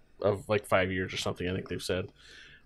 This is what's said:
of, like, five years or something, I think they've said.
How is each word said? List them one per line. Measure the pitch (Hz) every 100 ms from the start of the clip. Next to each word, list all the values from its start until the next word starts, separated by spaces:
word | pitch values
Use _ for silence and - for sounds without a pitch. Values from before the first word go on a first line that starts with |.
| _ -
of, | 101 101 -
like, | 104 -
five | 101 92
years | 92 90
or | -
something, | 101 - 90
I |
think | 92 -
they've | 87
said. | - 92 95 - - - - -